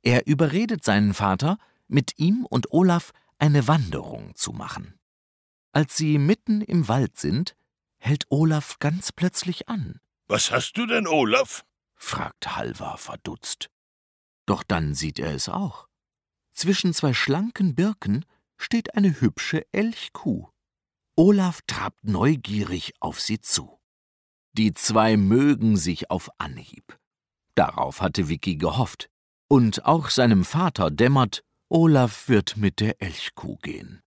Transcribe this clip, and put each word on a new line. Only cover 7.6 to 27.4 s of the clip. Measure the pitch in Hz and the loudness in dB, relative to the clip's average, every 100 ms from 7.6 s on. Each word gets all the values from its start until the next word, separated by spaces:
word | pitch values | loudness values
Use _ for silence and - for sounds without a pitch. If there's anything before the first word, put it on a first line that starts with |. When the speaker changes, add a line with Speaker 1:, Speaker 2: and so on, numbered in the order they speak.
| _ _ _ _ | _ _ _ _
Speaker 1:
hält | - 147 - | -2 -2 0
Olaf | 143 160 151 - - | 0 2 0 -4 -6
ganz | 147 175 - | -4 -4 -6
plötzlich | - 180 - 180 175 - | -4 -4 -2 -6 -8 -8
an. | 226 117 - _ _ _ | -8 -8 -12 _ _ _
Speaker 2:
„Was | 104 - | -2 0
hast | 127 - - | -2 -4 -6
du | 233 | -2
denn, | 233 190 | -2 0
Olaf?“, | 156 113 120 - - _ _ _ | 2 2 2 0 -6 _ _ _
Speaker 1:
fragt | _ - - 80 - - - | _ -8 -8 -8 -10 -10 -8
Halvar | 58 - - - | -8 -10 -12 -12
verdutzt. | - - - - - - - _ _ _ _ _ _ _ - | -14 -14 -14 -8 -8 -6 -10 _ _ _ _ _ _ _ -4
Doch | 98 | -4
dann | - 85 78 | -2 -4 -2
sieht | 73 78 - | -4 -6 -6
er | 76 71 | -8 -6
es | - | -6
auch. | - 196 - - _ _ _ _ _ _ | -4 -6 -10 -20 _ _ _ _ _ _
Zwischen | - 165 190 180 | -4 0 0 0
zwei | 165 151 | 0 0
schlanken | 120 - 147 220 - 190 127 | 0 0 -2 -2 -2 -2 0
Birken | 196 208 - 107 - _ _ _ | -2 -2 -4 -4 -4 _ _ _
steht | - 233 - - | -4 -4 -2 2
eine | 196 147 | 2 4
hübsche | 120 - - 160 - | 0 -2 -4 -4 -4
Elchkuh. | - 220 226 - - - 104 - _ _ _ _ _ _ - | -4 -4 -6 -14 -8 -6 -6 -8 _ _ _ _ _ _ 4
Olaf | 175 202 185 165 - | 6 6 2 -4 -10
trabt | - 95 _ 104 | -8 -8 _ -4
neugierig | 98 123 151 104 104 95 92 - - | 2 2 0 -2 -4 -4 -6 -8 -10
auf | 87 - | -10 -6
sie | - 110 | -6 -6
zu. | - - - _ _ _ _ _ _ _ _ | -4 -4 -4 _ _ _ _ _ _ _ _
Die | - 107 | 0 0
zwei | - - 110 110 110 | 2 0 4 4 4
mögen | 98 120 143 143 110 104 | 6 4 4 4 2 2
sich | 80 87 - | 0 -4 -4
auf | 90 - _ | -6 -6 _
Anhieb. | 80 65 - - _ - _ _ _ _ | -12 -12 -20 -20 _ -20 _ _ _ _